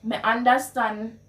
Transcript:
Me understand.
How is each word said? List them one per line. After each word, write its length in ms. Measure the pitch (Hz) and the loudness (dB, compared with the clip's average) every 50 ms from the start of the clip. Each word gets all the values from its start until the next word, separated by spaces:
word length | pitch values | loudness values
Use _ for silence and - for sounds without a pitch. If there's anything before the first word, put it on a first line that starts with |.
| - | -6
Me 120 | 220 220 196 - | -4 -6 -2 0
understand. 960 | 220 226 240 247 247 254 269 269 - - 262 233 220 214 214 214 226 226 - - | 0 0 2 4 4 4 4 2 -4 -4 -2 -2 -2 -2 -6 -8 -10 -12 -14 -20